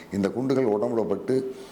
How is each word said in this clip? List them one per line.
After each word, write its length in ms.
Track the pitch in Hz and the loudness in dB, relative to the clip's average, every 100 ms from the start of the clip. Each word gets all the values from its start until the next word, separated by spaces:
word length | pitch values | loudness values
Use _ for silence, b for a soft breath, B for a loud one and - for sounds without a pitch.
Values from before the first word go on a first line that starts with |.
| B | B
இந்த 180 | 98 98 | 0 0
குண்டுகள் 360 | 113 131 135 120 | 0 0 2 2
உடம்புல 380 | 104 120 117 | 2 2 0
பட்டு 520 | 101 95 - 131 - B B | 0 0 0 0 0 B B